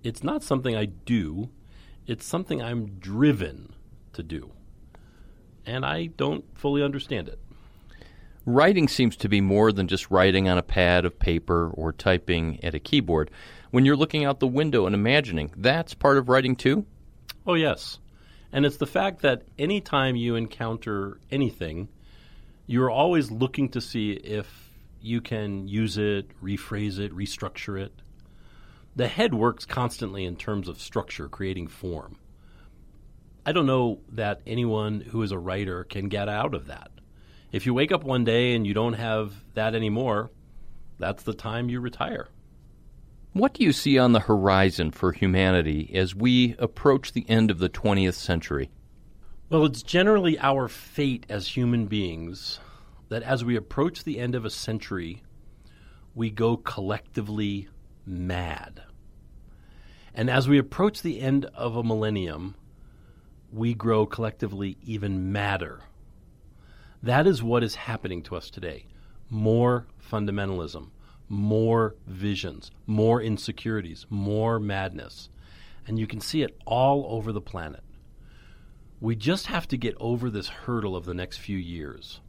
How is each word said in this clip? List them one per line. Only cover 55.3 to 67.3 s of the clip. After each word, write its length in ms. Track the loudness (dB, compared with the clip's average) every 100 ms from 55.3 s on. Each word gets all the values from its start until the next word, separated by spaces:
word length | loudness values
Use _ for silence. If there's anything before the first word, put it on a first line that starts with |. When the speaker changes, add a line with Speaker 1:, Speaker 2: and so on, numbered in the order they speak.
| -20 -20 -20 -20 -20 -20 -20 -18
Speaker 1:
we 160 | -6 -6
go 260 | 0 0 0
collectively 1120 | -4 -6 -4 -6 -6 -8 -6 -4 -2 -4 -8 -20 -20 -20 -12
mad. 800 | -8 -4 -4 -4 -8 -12 -18 -20 -20 -20 -20 -20 -20 -20 -20 -20 -20 -20 -20 -16
And 160 | -4 0
as 180 | 2 6
we 100 | 6
approach 440 | 6 2 0 2
the 180 | -6 -2
end 240 | 0 0
of 320 | 0 -6 -4 -2
a 80 |
millennium, 720 | 0 0 0 0 -4 -6 -10 -12 -20 -20 -20 -20 -20 -20 -20 -20 -16
we 220 | -4 -2
grow 320 | 0 2 4 2
collectively 720 | 0 -6 -4 -6 -4 -6 -6
even 520 | -8 -6 -2 -2 -2
madder. 480 | -2 0 -2 -4 -12 -20 -20 -20 -20 -20 -20 -20 -20 -20 -20 -20 -10
That 240 | 0 4
is 160 | 6